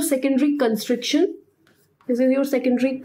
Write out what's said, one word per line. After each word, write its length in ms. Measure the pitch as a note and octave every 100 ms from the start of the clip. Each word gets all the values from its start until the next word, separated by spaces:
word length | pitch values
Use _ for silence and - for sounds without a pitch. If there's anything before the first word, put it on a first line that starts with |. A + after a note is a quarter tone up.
| D4+
secondary 440 | C4 C#4 B3+ D4 C#4+
constriction, 680 | A#3+ G#3+ - A#3+ - D4+ G4 - - _ _ _ _ _ -
this 120 | A#3+
is 100 | C4
your 120 | C4+ C#4
secondary 400 | B3+ B3 A#3+ C4+ C4